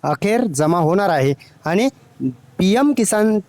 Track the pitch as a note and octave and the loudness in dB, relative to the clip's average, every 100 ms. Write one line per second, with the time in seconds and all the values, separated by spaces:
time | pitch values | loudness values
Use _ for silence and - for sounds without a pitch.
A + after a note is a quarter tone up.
0 | D3 D3 G3 A#3 A#3 C3+ D#3 F3 D#3+ F#3 | -4 -4 -2 -2 -2 -2 0 2 2 0
1 | G3+ D#3 C3+ C#3 - _ - F3 C4 - | 0 0 0 -2 -8 _ -4 -2 -2 -4
2 | - _ C3 B2+ - - F#3 A3 C#4+ C#4 | -20 _ -8 -8 -20 -2 0 2 2 0
3 | A3 G#3+ G#3+ G#3+ | 0 0 0 0